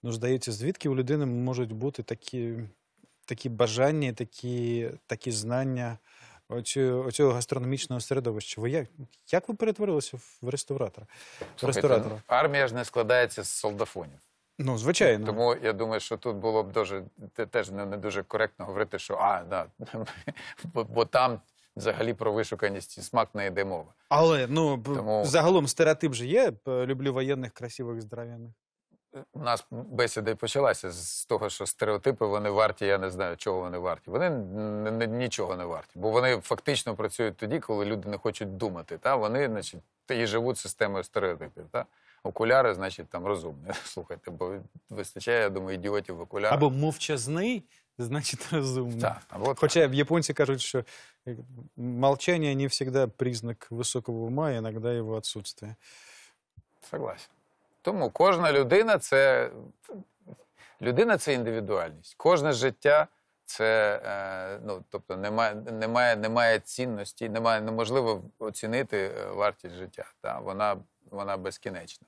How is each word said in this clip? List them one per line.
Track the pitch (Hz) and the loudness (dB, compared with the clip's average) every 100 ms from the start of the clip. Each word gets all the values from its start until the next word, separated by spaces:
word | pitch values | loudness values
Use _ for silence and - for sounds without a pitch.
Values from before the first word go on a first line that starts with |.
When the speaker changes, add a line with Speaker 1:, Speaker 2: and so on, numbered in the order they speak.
Speaker 1:
Ну, | 120 | -6
здається, | 113 120 131 - | -2 0 0 -2
звідки | 107 131 - 151 | -4 -4 -2 -2
у | |
людини | 131 127 151 135 | 0 0 0 0
можуть | 120 123 127 117 | 0 -2 -2 -4
бути | 110 131 - | -4 -6 -6
такі, | 113 110 - 127 117 117 107 _ _ _ _ _ | -8 -8 -6 -6 -6 -6 -10 _ _ _ _ _
такі | - 117 139 | -10 -8 -6
бажання, | 113 120 110 139 156 135 | 2 2 4 2 2 -2
такі, | 113 117 - 123 123 117 117 117 143 _ | -4 -10 -8 -6 -4 -2 -2 -4 -8 _
такі | 117 131 | -6 -4
знання | 110 110 123 135 127 120 110 _ - - - _ | -4 -2 -2 -2 -2 -4 -8 _ -20 -20 -20 _
оцю-, | 120 117 139 131 123 131 | -8 -4 2 2 2 -2
оцього | 120 143 | 4 4
гастрономічного | 123 120 135 123 135 - 123 | 4 0 -2 -2 -4 -4 -6
середовища? | - 135 123 107 - - | -2 -2 0 -4 -8 -6
Ви | 117 | -2
як, | 156 135 - 131 _ - | -2 -4 -14 -20 _ 0
як | 175 - | 0 0
ви | |
перетворилися | 214 220 202 208 156 - 120 - _ | -2 -2 0 0 0 -2 -12 -18 _
в | 123 | -6
реставратора? | 139 - 135 110 - 110 | -6 -6 -4 -4 -6 -20
В | - - - - - | -20 -20 -16 -16 -2
Speaker 2:
Слухайте, | 127 | 0
Speaker 1:
ресторатора? | 120 143 117 113 | 4 6 4 4
Speaker 2:
ну, | 107 - | -8 2
армія | 120 151 143 131 | 4 4 4 2
ж | |
не | 120 | 0
складається | 117 123 110 123 120 - | -2 0 4 6 4 0
з | 95 | -6
солдафонів. | - 107 101 - 95 78 69 _ _ _ - | -2 -4 -2 -4 -6 -12 -16 _ _ _ -4
Speaker 1:
Ну, | 131 117 | -2 0
звичайно. | 123 180 180 110 107 | 0 4 6 6 2
Speaker 2:
Тому | 107 120 120 | 2 2 2
я | 110 | 0
думаю, | 98 110 110 | 0 -2 -2
що | - 110 | -4 -6
тут | 123 101 | -4 -2
було | 107 110 | 0 0
б | 95 | 0
дуже, | 113 95 98 92 _ 98 | 0 -2 -4 -10 _ -14
те-, | - 107 | -8 -2
теж | 120 92 | -2 -2
не, | 98 101 | -6 -6
не | 101 | -6
дуже | 104 98 | -4 -6
коректно | 92 107 107 - | -4 -2 -2 -4
говорити, | 95 95 104 98 | -8 -4 -4 -4
що, | - | -6
а, | 98 98 95 | 0 2 0
да, | 87 95 - _ | -2 -6 -6 _
<laughs> | 117 113 117 - - - - - | -12 -10 -10 -10 -14 -12 -16 -14
бо, | - 117 | -8 -6
бо | 107 113 | -2 0
там | 113 127 127 113 _ _ _ - | 2 4 4 0 _ _ _ -4
взагалі | 104 98 117 | -2 0 -2
про | 107 110 | 0 0
вишуканість | 104 107 104 104 98 - - | 0 -2 -2 -2 -2 -10 -14
і | |
смак | - 120 110 | -4 -2 -2
не | 104 98 | -2 -2
йде | 92 | -2
мова. | 98 87 80 _ _ | -2 -4 -10 _ _
Speaker 1:
Але, | 147 165 151 123 | 4 6 4 2
ну, | 151 156 135 | 2 2 0
б-, | 117 139 | -2 -4
Speaker 2:
Тому | 107 107 | 0 2
Speaker 1:
загалом | 104 160 160 185 143 | 4 6 6 6 4
стереотип | - 160 156 160 | 4 4 4 0
же | 120 123 | -2 0
є, | 208 240 | 2 2
п-, | 107 - 127 127 | 0 -4 -2 0
люблю | 135 139 | 0 0
воєнних, | 131 135 139 123 | 0 0 -2 -4
красивих, | - 120 - 120 113 | -10 -12 -8 -8 -8
здоровенних. | 107 117 117 117 117 110 _ _ _ _ _ 135 131 | -10 -12 -12 -12 -16 -20 _ _ _ _ _ -18 -16
Speaker 2:
У | - | -8
нас | 123 117 - | -2 -2 -4
бесіда | 113 104 110 120 - 107 | -12 -8 0 0 0 -4
і | |
почалася | 107 117 139 135 98 95 | -4 -2 2 2 2 -4
з | 87 87 - | -8 -8 -8
того, | - 107 104 | -2 -2 -2
що | - 95 | -4 -6
стереотипи, | - 107 104 135 120 107 | -2 0 2 0 2 0
вони | 104 104 | 2 2
варті, | 101 107 - 101 | 4 4 4 2
я | 98 | 2
не | 95 | 2
знаю, | 90 92 85 | -2 -4 -2
чого | - 92 | -2 -2
вони | 90 87 | -2 -4
варті. | 90 82 - | -4 -4 -4
Вони | 85 175 | -2 0
н-, | 139 95 101 107 104 107 | -2 -6 -6 -6 -4 -2
н-, | 113 113 | -2 -2
нічого | 117 123 - 90 92 | -2 -4 -4 -4 -4
не | |
варті, | 87 78 - | -6 -8 -10
бо | 85 104 | -4 2
вони | 117 127 110 | 4 4 2
фактично | - 117 - 131 - | 0 -2 0 -2 -2
працюють | 104 107 - 113 90 | -4 -4 0 -2 -2
тоді, | 107 - | -4 -4
коли | - 107 | -2 -2
люди | 101 107 101 | -2 -4 -4
не | 101 | -4
хочуть | 113 - 101 95 | -4 -4 -8 -4
думати. | 107 85 80 80 | -4 -6 -10 -4
Та? | 123 135 | 0 2
Вони, | 107 123 139 | 2 0 0
значить, | 110 - 87 _ _ - | -2 -8 -14 _ _ -4
і | 123 113 | 0 2
живуть | 110 120 113 | 2 0 -2
системою | - - 104 98 | -6 -2 0 0
стереотипів. | 87 110 95 82 80 - 82 | -4 -2 -2 -4 -10 -14 -8
Та? | 127 - _ _ _ | -8 -8 _ _ _
Окуляри, | 98 - 113 131 123 | -10 -2 4 6 6
значить, | 92 95 87 82 | 2 -4 -6 -10
там | 90 92 | -6 -2
розумні. | 98 82 71 80 | -2 -4 -12 -10
<laughs> | - | -10
Слухайте, | - - - 85 - | -8 -12 -12 -12 -12
бо | 82 90 98 101 - _ | -8 -6 -6 -12 -20 _
вистачає, | 101 92 98 120 120 | -10 -10 -6 0 2
я | 104 | 2
думаю, | 95 95 95 | -2 -6 -6
ідіотів | 101 104 98 87 | -2 -2 -4 -12
в | |
окулярах. | 85 101 104 | -8 -2 2
Speaker 1:
Або | 143 147 | 4 2
мовчазний, | 131 151 151 - 147 117 156 220 240 - _ _ - | 2 -2 -2 -4 -4 -2 -2 -2 -4 -8 _ _ -10
значить, | 117 147 143 135 - | -4 -4 -4 -6 -4
розумний. | 160 135 127 123 117 | -2 0 -2 -4 -2
Speaker 2:
Так, | 120 - - | -4 -4 -12
або | 98 120 | -4 -2
Speaker 1:
Хоча | 131 147 170 | 2 4 6
Speaker 2:
так. | 147 | 6
Speaker 1:
в | |
японці | 135 143 170 151 | 4 4 2 2
кажуть, | 143 135 135 | 2 2 2
що, | - 131 - - - _ - | 0 -2 -4 -16 -20 _ -12
е, | 117 123 123 131 - | -12 -14 -20 -20 -8
молчание | 123 123 135 139 - 175 147 | -6 4 4 4 2 2 2
не | 135 139 | 2 0
всегда | - 131 131 123 | 0 0 2 2
признак | - 127 117 117 113 - | 0 -2 -2 -6 -10 -10
високого | 117 117 127 117 113 | -6 -4 -4 -4 -6
ума, | 113 131 156 | -2 0 0
іноді | 120 110 110 117 | 0 -4 -4 -2
його | 120 110 110 | -2 -2 -4
відсутствие. | - 107 95 - 107 110 - - - - - _ _ - _ _ - | -6 -8 -12 -14 -16 -16 -20 -20 -20 -20 -20 _ _ -20 _ _ -12
Speaker 2:
Согласен. | 160 110 - - _ _ _ _ _ | -8 -8 -10 -18 _ _ _ _ _
Тому | - 196 120 | -4 -2 -2
кожна | - 180 175 170 | 4 6 6 6
людина – | 139 131 190 226 196 | 6 6 6 6 4
це, | - 135 135 127 123 120 120 _ - 208 - _ - - _ _ - _ | 6 6 8 6 2 -4 -18 _ -16 -16 -16 _ -20 -20 _ _ -20 _
людина | 113 123 233 196 | 0 2 4 4
це | - | 2
індивідуальність. | 131 117 113 101 98 82 78 - | 0 0 -4 0 -2 -2 -8 -20
Кожне | - 156 175 147 | 0 4 6 4
життя | 123 127 - 143 147 156 _ _ _ | 2 0 2 6 6 4 _ _ _
це, | - - 110 110 107 101 | -14 0 4 6 4 2
е, | - 101 98 95 92 101 | -2 -4 -4 -6 -8 -8
ну, | 110 95 - | -8 -10 -8
тобто | 101 _ 92 | -12 _ -6
немає, | 101 107 113 | -2 0 0
немає, | 107 107 113 110 120 123 110 | -2 -8 -4 0 4 4 4
немає | 110 117 117 110 | 2 4 6 4
цінності, | - - 127 107 101 - 113 | 0 -6 -4 -4 -8 -8 -4
немає, | 110 113 110 | 0 2 2
неможливо | 110 113 113 131 117 101 92 _ | 0 -2 2 2 2 -2 -6 _
оцінити, | 110 - 110 120 131 104 | -8 -6 -2 -2 0 -2
е, | 95 107 98 | -2 -4 -8
вартість | 95 101 - 90 | 0 0 0 -14
життя, | 87 92 - - _ | -12 -14 -12 -16 _
та? | - 64 | -8 -6
Вона, | - 98 104 95 - _ _ | -6 -2 0 -2 -8 _ _
вона | 101 101 98 | -8 -6 -4
безкінечна. | 92 - - 90 - - | -6 -8 -10 -10 -14 -20